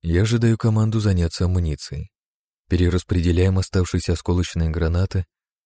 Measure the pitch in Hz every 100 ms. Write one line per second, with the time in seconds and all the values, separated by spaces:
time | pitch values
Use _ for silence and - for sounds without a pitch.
0 | 82 85 107 117 117 113 113 110 110 110
1 | 107 92 82 - 90 92 82 71 - 71
2 | 80 _ _ _ _ _ _ 87 87 87
3 | - 90 85 85 92 92 92 98 90 90
4 | - 85 - 90 87 85 82 78 82 85
5 | 95 95 87 _ _ _